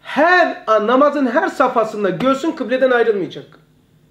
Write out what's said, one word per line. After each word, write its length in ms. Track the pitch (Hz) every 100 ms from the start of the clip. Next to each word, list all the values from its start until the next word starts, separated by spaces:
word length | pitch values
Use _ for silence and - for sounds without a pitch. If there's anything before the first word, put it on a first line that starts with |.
Her 600 | - - 320 359 262 254 -
an, 200 | 220 208
namazın 380 | 262 294 294 262
her 220 | 254 349
safhasında 640 | - 262 247 214 214 196
göğsün 420 | 170 254 269 330
kıbleden 400 | - 220 254 262
ayrılmayacak. 680 | 240 226 202 156 147 127 - _ _ _ _ _